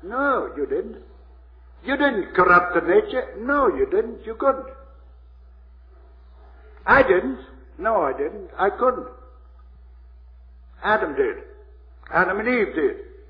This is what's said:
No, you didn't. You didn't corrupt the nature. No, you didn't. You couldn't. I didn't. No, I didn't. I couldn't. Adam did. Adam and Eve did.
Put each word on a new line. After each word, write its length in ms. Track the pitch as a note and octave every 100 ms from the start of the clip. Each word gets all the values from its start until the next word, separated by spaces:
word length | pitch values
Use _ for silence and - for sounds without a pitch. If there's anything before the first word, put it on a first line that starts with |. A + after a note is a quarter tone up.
No, 500 | F3 B3 C#4+ B3 D3+ -
you 100 | C#3+
didn't. 300 | C#3 G#3+ - - - - - - - - -
You 120 | - C4+
didn't 380 | C#4+ A3+ -
corrupt 400 | - F3+ F3 F3
the 60 | F3
nature. 560 | E3 F#3+ G#3+ B3+ - F3
No, 300 | A#3 D4 C4
you 180 | C#3 C3+
didn't. 400 | F#3 A3+ - -
You 80 |
couldn't. 320 | A3+ C4+ C4 - - - - - - - - - - - - - - - - - - - - - -
I 180 | E3 B3+
didn't. 360 | - F#3 A3+ B3 - - - -
No, 240 | G3 -
I 100 | C#3+
didn't. 380 | C3 D3 G#3 F#3 -
I 100 | F#3+
couldn't. 360 | - B3 G3+ - - - - - - - - - - - - - - - - - -
Adam 320 | G3 G#3+ F3+
did. 220 | C#3 B2+ F#2 - - - - - - -
Adam 280 | D#3+ F#3 G3
and 80 | A3
Eve 260 | B3 G3+
did. 220 | D#3+ C#3 - - - -